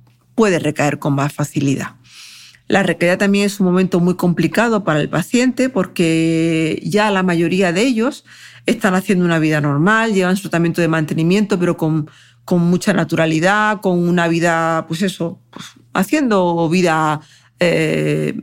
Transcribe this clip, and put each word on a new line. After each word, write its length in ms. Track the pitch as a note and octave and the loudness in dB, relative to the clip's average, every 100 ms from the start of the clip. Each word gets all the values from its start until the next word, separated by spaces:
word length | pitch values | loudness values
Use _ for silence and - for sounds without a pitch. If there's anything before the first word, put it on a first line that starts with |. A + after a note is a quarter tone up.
| _ _ _ | _ _ _
puede 240 | - A3 E3 | 0 2 2
recaer 400 | D3+ D3 C#3+ C#3+ | 0 0 -2 -2
con 160 | D3+ | -2
más 180 | C#3 C#3+ | -2 -2
facilidad. 640 | - D3 C#3+ C#3 C3 - - - - - - - - - | -4 -6 -2 -2 -2 -6 -14 -20 -20 -20 -20 -20 -18 -2
La 140 | G3+ | 0
recaída 380 | F#3 D#3+ F3 F#3+ | 0 0 0 2
también 260 | G3+ G3+ G3+ | 2 2 0
es 140 | G3+ | 0
un 80 | F3+ | 0
momento 320 | F3+ F#3 F3+ | 2 2 0
muy 160 | F3 F3+ | 0 0
complicado 680 | F3+ E3+ E3 G3+ A#3 G#3+ | 0 0 0 0 0 0
para 180 | G3+ D3+ | 0 -2
el 80 | D3+ | 0
paciente 600 | D3 - A#3+ B3+ B3 C4 | -4 -2 0 0 0 -2
porque 1120 | G3 F3+ - E3 D#3+ E3 E3 E3 D#3+ D#3+ - | -2 -2 0 0 2 2 0 0 0 -2 -4
ya 280 | E3 G3+ G#3+ | -2 0 2
la 100 | F#3+ | 0
mayoría 520 | F#3 E3+ E3+ F#3 F#3 | 0 0 0 2 0
de 100 | E3 | 2
ellos 420 | C4 A3 A#3+ D4 - - - - - | 0 0 -2 -4 -14 -20 -20 -8 -4
están 300 | A3+ G#3 F#3 | -2 0 0
haciendo 280 | F#3+ F3+ | 0 0
una 140 | F3 E3 | 2 2
vida 240 | D#3 D#3 | 0 0
normal, 540 | D3 C#3+ F3 A3 A3+ G3 | 0 2 2 2 2 0
llevan 200 | F3+ F#3+ | 0 -2
su 80 | |
tratamiento 380 | E3+ E3+ E3+ E3 | -2 -2 0 0
de 60 | E3 | 0
mantenimiento, 720 | D#3+ D3+ E3 E3 G3 G3+ F#3+ | 0 -2 -2 2 2 0 0
pero 180 | F3 E3+ | 0 0
con, 320 | D#3+ D#3+ D3+ - - _ | -2 -2 -4 -14 -20 _
con 180 | - F3+ | -2 0
mucha 320 | E3+ F3+ - | 2 2 0
naturalidad, 880 | F3+ D#3+ D#3+ D#3+ D#3+ F3+ G#3 G#3+ G#3 | 0 0 0 0 2 2 2 0 0
con 180 | G3 F3 | 0 0
una 280 | F3 F3 E3+ | 2 2 0
vida, 580 | E3 E3+ E3 E3 D#3+ D#3 | 0 0 0 0 -2 -4
pues 160 | E3 | -4
eso, 360 | G3 - E3+ F#3 _ | -4 -4 -8 -8 _
pues, 140 | - - - _ | -20 -20 -20 _
haciendo 760 | - G3 D4+ C4 G3+ F3 E3+ E3 | -4 0 0 2 2 2 0 0
vida, 520 | F3 F3 D#3+ D#3 D3+ - - _ _ | 2 2 2 0 -2 -8 -20 _ _
eh, 800 | F3 E3 D#3 D#3 D3+ D3+ D#3 - | 0 0 0 -2 -2 -2 -4 -6